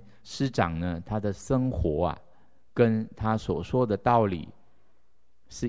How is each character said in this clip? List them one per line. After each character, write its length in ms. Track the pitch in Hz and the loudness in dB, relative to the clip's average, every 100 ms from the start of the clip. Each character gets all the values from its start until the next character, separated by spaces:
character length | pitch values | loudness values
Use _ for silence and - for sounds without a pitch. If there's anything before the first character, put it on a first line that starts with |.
| - - | -8 -20
师 260 | - - 135 | -16 -4 -2
长 300 | - 87 82 | 2 0 0
呢， 240 | 87 85 90 | -2 -4 -4
他 140 | 107 | -4
的 140 | 104 | -2
生 360 | 95 - 131 127 | -4 -2 0 0
活 360 | 123 82 76 85 | 0 0 2 0
啊， 120 | - - - - - - | -2 -12 -20 -20 -20 -10
跟 320 | - 120 110 110 - | 2 4 4 -2 -4
他 200 | 110 110 | 0 0
所 240 | - 85 | 0 -4
说 240 | - 131 120 | 0 0 2
的 120 | 101 | 0
道 300 | - 120 104 | 4 4 4
理 200 | 87 - - - - - - - - - - - | 0 -8 -16 -20 -20 -20 -20 -20 -20 -20 -20 -18
是 180 | - | -6